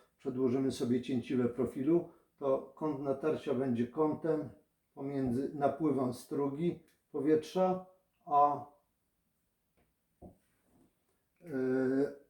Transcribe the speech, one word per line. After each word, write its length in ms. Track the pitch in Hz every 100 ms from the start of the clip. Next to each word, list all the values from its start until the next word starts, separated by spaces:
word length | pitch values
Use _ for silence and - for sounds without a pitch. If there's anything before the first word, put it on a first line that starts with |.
| _ _
przedłużymy 540 | 139 127 131 135 135
sobie 300 | 117 127 123
cięciwe 480 | 123 127 - 127 120
profilu, 600 | 135 117 143 139 170 170 - _ -
to 340 | 139 135 - -
kąt 240 | 156 135
natarcia 540 | 139 135 156 123 151
będzie 340 | 127 135 117 117
kątem 640 | 151 156 - 160 156 123 - _ _ _ 143
pomiędzy 560 | 139 139 131 120 143
napływem 600 | 151 139 - 156 135 123
strugi 640 | 117 - 139 139 139 170 - - _ _
powietrza 720 | 147 139 156 - 185 185 185 - _ _ _ -
a, 400 | 143 147 143 - _ _ _ _ _ _ _ _ _ _ _ _ _ _ _ - - _ _ _ _ _ _ _ _ _ _ 175
e, 40 | 131 127 131 131 135 143 -